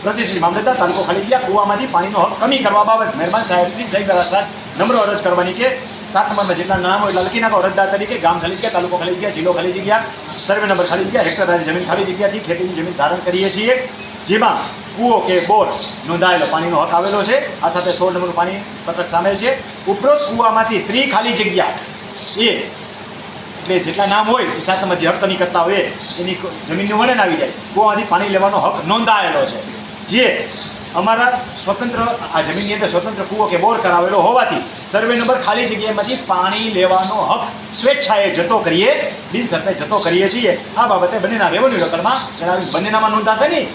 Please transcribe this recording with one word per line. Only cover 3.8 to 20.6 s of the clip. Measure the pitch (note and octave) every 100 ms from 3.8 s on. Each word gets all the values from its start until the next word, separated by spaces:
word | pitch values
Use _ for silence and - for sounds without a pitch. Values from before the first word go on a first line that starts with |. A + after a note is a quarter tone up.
સહી | A#3+ G3
દ્વારા | G3 F3+
સાત | F3 F#3+ G3+ - - -
નંબરો | G3+ A#3+
અરજ | G#3 G3+
કરવાની | F#3 F3 F3+
કે | G#3+ B3+ B3+ - - -
સાત | F#3+ G#3+
નંબરમાં | G#3 G3 E3+
જેટલા | F3+ F#3+
નામ | F3+ G3
હોય | G#3
એટલા | F3+
લખી | F#3+ A3+
નાખો. | A3+ G#3
અરજદાર | F#3 F#3+ F#3+
તરીકે | G3 G3+ B3
ગામ | E3 E3
ખાલી | E3+ F#3+
જગ્યા, | A3+
તાલુકો | F3+ F3+ F3+
ખાલી | E3+ F3
જગ્યા, | G#3
જિલ્લો | D#3 E3+
ખાલી | F3 F3
જગ્યા, | F#3 F#3+ A3 A3+ - -
સર્વે | - - G3+ G#3+
નંબર | F#3 F3
ખાલી | F3
જગ્યા, | F#3+ A#3+
હેક્ટર | E3 -
આધારે | F3+ E3+
જમીન | D#3 E3+ F3+
ખાલી | F#3
જગ્યાથી | F#3+ F3+ G3+ G#3+
ખેતીની | D#3+ E3+ F3+
જમીન | D#3+ E3+ F3
ધારણ | D3 F3+
કરીએ | F3+ F3+ F#3+
છીએ, | F#3 A3 B3+ - - - - -
જેમાં | G#3+ A3+ - - - - -
કૂવો | A#3+ A3
કે | F3 F3+ E3
બોર | G#3+ F#3+ - - - C#3
નોંધાયેલો | E3+ F#3 F3 D#3+
પાણીનો | D#3 E3+ D#3+
હક | E3
આવેલો | E3+ G3 G3+
છે. | G3 C4 D4+ -
આ | -
સાથે | F3+ F3+
સોળ | - F#3
નંબરનું | F3+ F3+ E3+
પાણી | F3 G3 G3+ - -
પત્રક | E3 E3+
સામેલ | E3 F#3+ G3
છે. | A#3+ C4 - - -
ઉપરોક્ત | G3+ C4+ D4 D4
કૂવામાંથી | A#3 A3+ A3